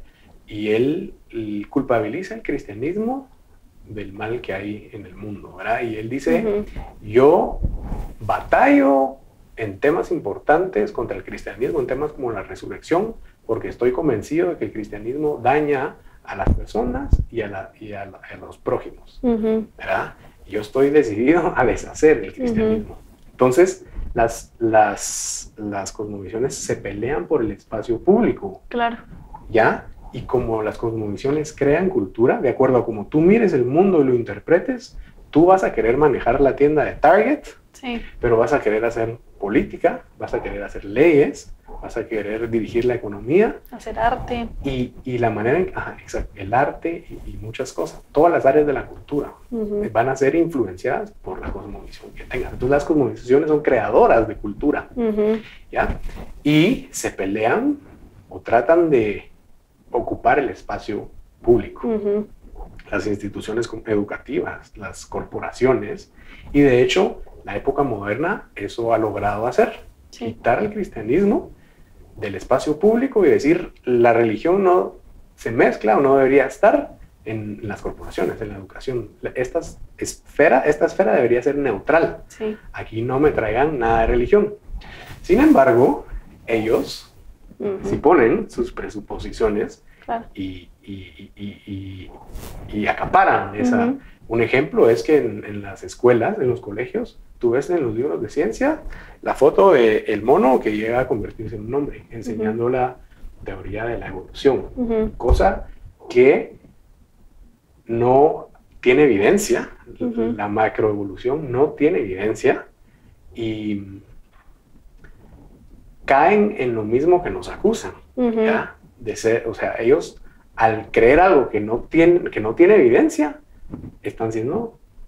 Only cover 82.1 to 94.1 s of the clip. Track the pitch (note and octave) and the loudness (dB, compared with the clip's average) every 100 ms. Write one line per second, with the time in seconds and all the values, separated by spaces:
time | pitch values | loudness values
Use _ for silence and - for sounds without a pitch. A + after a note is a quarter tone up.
82.1 | - - - A3 G#3+ - - F#2+ A2 B2 | -4 -16 -8 -8 -8 -12 -14 -10 -6 -2
83.1 | C3 D3 - G#2+ A2+ D3+ C#3 A2+ A2+ A2+ | 2 2 2 0 0 0 0 2 2 2
84.1 | A#2+ A#2+ G#3 G3+ - - - - - - | 2 4 4 2 -4 -14 -14 -14 -18 -18
85.1 | - - G#3 D#4 C4 - A#2 D3 D4+ - | -8 0 6 6 8 6 6 4 2 -6
86.1 | - - - - A2+ A2 B2+ - - - | -14 -14 -14 -4 -2 0 0 -2 -10 -18
87.1 | - - - - - G3+ F#3+ G3 F#3 D3 | -20 -20 -20 -20 -10 -8 -6 -4 0 4
88.1 | E3+ A2+ G3 G#3 - A#2 - G2 G#2+ - | 6 6 2 -2 -6 -6 -8 -12 -12 -12
89.1 | G2 - - A2 G#2 - - _ _ - | -12 -10 -2 0 0 -4 -10 _ _ -10
90.1 | A#3 - - F#2+ F2+ F2 - - G2 F2 | -10 -10 -12 -12 -12 -18 -20 -16 -16 -16
91.1 | - G2 - G2+ - - F#2+ F#2+ F#2+ - | -20 -20 -16 -14 -14 -14 -14 -12 -16 -18
92.1 | - - - - - - G#2+ G#2 - - | -20 -18 -16 -14 -16 -10 -4 -2 -2 2
93.1 | F#3 F3+ A#2+ F#2+ G#3 B3 A#3+ A#3+ C#4 - | 4 4 2 -2 -2 0 2 2 -2 -8